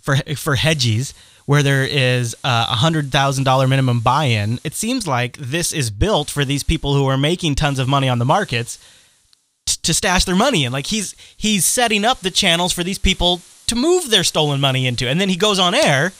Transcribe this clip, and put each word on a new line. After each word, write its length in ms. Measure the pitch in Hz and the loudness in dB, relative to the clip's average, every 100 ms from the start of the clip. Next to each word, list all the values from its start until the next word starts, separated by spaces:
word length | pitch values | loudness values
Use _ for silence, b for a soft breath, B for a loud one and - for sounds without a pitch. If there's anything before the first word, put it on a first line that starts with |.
for, 160 | - 135 - 135 | 0 -2 -2 -6
for 200 | - 131 | -2 0
hedgies, 580 | 160 160 120 110 135 B B B - | 0 0 0 0 -4 B B B 0
where 160 | 143 | 2
there 220 | 139 135 | 4 2
is 520 | 135 143 127 123 117 - 143 | 0 0 0 0 -4 -6 -2
a 180 | 117 | -2
hundred 480 | 117 113 165 160 143 | 0 0 0 0 -2
thousand 320 | 139 139 135 | 0 0 0
dollar 240 | 135 131 131 | 2 2 4
minimum 320 | 135 131 120 | 2 2 2
buy-in? 600 | 117 135 147 110 104 120 | 2 2 2 0 -2 -4
It 100 | - | -6
seems 340 | - 220 262 190 | -6 -4 -4 -2
like 300 | 123 123 - | -2 -4 -6
this 340 | 131 160 170 | -6 -4 -4
is 180 | 165 120 | -4 -4
built 380 | 104 185 190 151 | 0 0 0 -2
for 140 | 147 | -4
these 200 | 135 139 | -2 -2
people 320 | - 160 143 139 | 0 -2 0 2
who 100 | 139 | 2
are 120 | 135 | 2
making 380 | 147 175 170 135 | 0 0 -2 0
tons 240 | 151 135 | 0 0
of 80 | 127 | 0
money 220 | 139 131 | 2 2
on 80 | 120 | 0
the 80 | 120 | 2
markets 520 | 180 196 120 117 - b b b b b _ _ _ - | 0 0 -4 -6 -12 b b b b b _ _ _ -6
t-, 120 | - | -4
to 100 | - | -2
stash 320 | 160 202 180 190 | 0 2 0 2
their 100 | 185 | 2
money 300 | 262 214 127 | 4 2 0
in. 60 | |
Like, 160 | 135 139 | -4 -4
he's, 280 | 220 190 - B B | -6 -6 -12 B B
he's 280 | 214 208 - | 0 0 0
setting 400 | - 233 214 214 | 0 2 2 0
up 160 | 254 | 0
the 100 | 185 | -2
channels 420 | - 196 165 175 | 0 0 2 0
for 100 | - | -2
these 160 | 175 190 | -4 0
people 420 | 196 185 175 175 - - - | 0 2 0 0 -6 -10 -6
to 80 | 240 | 0
move 340 | 302 359 285 | 2 2 2
their 140 | 214 | 0
stolen 360 | 170 175 147 139 | 2 0 0 2
money 280 | 139 131 131 | 0 0 -2
into. 200 | 120 123 | -2 -2
And 140 | 151 | 0
then 80 | 196 | 0
he 60 | 185 | 0
goes 240 | 214 190 | 0 2
on 160 | 180 185 | 2 2
air 380 | - 135 175 | 2 2 0